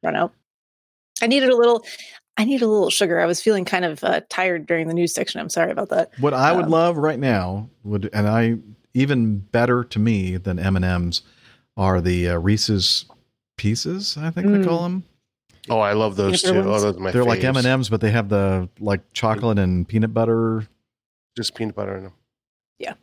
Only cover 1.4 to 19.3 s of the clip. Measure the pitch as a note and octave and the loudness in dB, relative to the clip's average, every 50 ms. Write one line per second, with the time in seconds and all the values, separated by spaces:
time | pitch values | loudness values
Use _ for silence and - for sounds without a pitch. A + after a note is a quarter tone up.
1.4 | C4 B3+ B3+ A#3 A#3 A#3+ A#3+ A3+ - - - - - - - - _ _ _ - | 4 4 4 6 6 4 4 2 -2 -10 -18 -18 -18 -20 -20 -20 _ _ _ -2
2.4 | G#3+ A#3+ C#4 C4 A#3+ A3 G#3+ G#3 F#3 - - - G#3 E3+ E3+ F3 F3 E3+ F3 - | 0 0 2 2 2 2 4 2 2 2 2 0 0 0 2 2 2 0 0 0
3.4 | - A3 G#3+ G3 F3+ - - F3+ F3+ E3+ D#3 - - - - D#3 - _ - - | 2 2 2 2 0 -2 -2 -2 -2 -2 -4 -4 -2 -2 -2 -2 -4 _ -4 -2
4.4 | F#3 F#3+ F3 E3 D3+ - E3+ E3 D#3+ D#3+ E3 F3 F3 E3 - - - - - - | -2 -2 -2 -4 -2 -2 -2 -2 -2 -2 0 0 0 0 -2 -4 -6 -6 -6 -10
5.4 | - E3+ - E3+ E3 F3 - - G3 - - F3+ E3+ - - - B2+ D3 C3+ B2+ | -8 -6 -2 -2 -2 0 -2 -6 -4 -2 -2 -2 -2 -2 -4 -2 -2 0 0 2
6.4 | C3 D3+ F3 F3+ F3 D#3 D#3+ D#3+ E3 F3 E3+ D3+ C#3+ D#3 D3+ A#2+ C#3 C3 A#2 G2 | 2 2 2 2 2 2 2 2 2 2 0 0 -2 -2 -2 -2 0 0 0 0
7.4 | F#2 F#2 F#2+ G2+ A2 B2 _ _ _ G#2 G#2 G2+ G2 G#2 - G#2+ G#2 G#2 G#2+ A2+ | 0 -2 -6 -8 -8 -12 _ _ _ -6 -6 -4 -4 -4 -2 0 0 2 2 2
8.4 | A#2 A2+ A#2 A2 - G#2 A2+ _ _ _ _ B2 C3+ C#3 C#3+ B2+ A2+ A2 G#2 G2 | 2 0 0 -4 -6 -16 -20 _ _ _ _ 0 2 2 2 2 2 0 0 -2
9.4 | F#2+ - - A#2 A#2+ B2 B2 B2 A#2+ - - G#2+ G#2+ A#2 A2+ G2+ F#2 F#2 F2+ F#2 | -4 -2 0 0 2 2 2 0 0 -4 -2 0 0 2 2 0 -2 -2 -4 -4
10.4 | F#2 G2 F2+ F2+ F2+ G2 G2 F#2 F2+ F#2 F2+ F2 F2 F2 E2+ - _ _ _ _ | -4 -4 -4 -2 0 0 2 2 2 0 0 0 -2 -2 -4 -6 _ _ _ _
11.4 | _ - - _ _ _ _ - F#2+ F#2+ F#2 F#2 E2 F2+ F2+ F2 F2 F2 F2 E2+ | _ -20 -20 _ _ _ _ -2 0 2 2 2 2 0 0 0 0 0 -2 0
12.4 | E2 G2 G#2+ G#2 - - G#2+ G2 F#2 - - - - _ - _ _ _ _ _ | 2 2 2 2 2 0 0 0 0 0 -2 -2 -4 _ -20 _ _ _ _ _
13.4 | _ _ _ - - G#2 A2 A#2 - D#3 F3 F#3+ G3+ - - D3 D3+ E3 E3 F3 | _ _ _ -4 -2 -2 -2 -2 -4 -6 -6 -6 -6 -8 -8 -6 -6 -6 -4 -2
14.4 | F#3 G3+ G#3 G3+ F#3+ F3 E3+ E3+ F3 F3 F3+ F#3+ F3+ _ _ _ _ _ _ _ | 2 2 4 4 2 2 0 -2 -2 -4 -6 -6 -8 _ _ _ _ _ _ _
15.4 | _ _ _ _ - - A#2+ A2+ G#2+ G2+ G#2 G#2+ A2 G#2+ F#2+ F#2+ G2+ F#2+ F#2 - | _ _ _ _ -6 -2 0 2 2 2 2 2 0 0 0 0 0 2 2 2
16.4 | - F#3 F#3 - - G2 G#2 G#2+ G2+ G#2 F#2+ E2+ F#2+ F#2+ F#2 B2 B2 A#2+ A2+ - | 2 2 2 2 2 2 0 2 2 0 0 -2 -4 -2 0 2 2 2 2 2
17.4 | B2+ C3 C3+ C3 B2 B2+ C3 C3 B2+ G2+ A2 G#2 A2 G#2+ G#2+ A#2 G#2+ G2 G#2 G2+ | 2 0 2 2 2 2 2 0 0 -2 -2 0 2 2 2 2 0 2 0 2
18.4 | G2 G2 F#2+ F#2+ F2+ F2+ _ - G2+ G#2 G2+ F#2 - _ _ - - A2 | 2 2 0 0 -2 -4 _ -8 -4 -2 -2 -2 -4 _ _ -2 -2 0